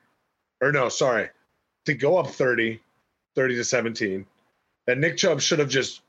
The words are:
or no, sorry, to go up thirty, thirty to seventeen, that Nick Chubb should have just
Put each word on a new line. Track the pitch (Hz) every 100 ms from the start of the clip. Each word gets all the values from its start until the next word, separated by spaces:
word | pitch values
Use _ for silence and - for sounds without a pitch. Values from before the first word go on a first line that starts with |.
| _ _ _ _ _ -
or | 135
no, | 147 120
sorry, | - 139 117 - - _ _ _ _ -
to |
go | 139 139 180
up | 143
thirty, | - 131 117 113 110 _ _ _ _ _ -
thirty | 131 120
to |
seventeen, | 110 123 113 113 110 95 98 _ _ _ _ _ -
that | 127
Nick | 165 -
Chubb | 190 147
should | - 165
have | 139
just | 135 117 -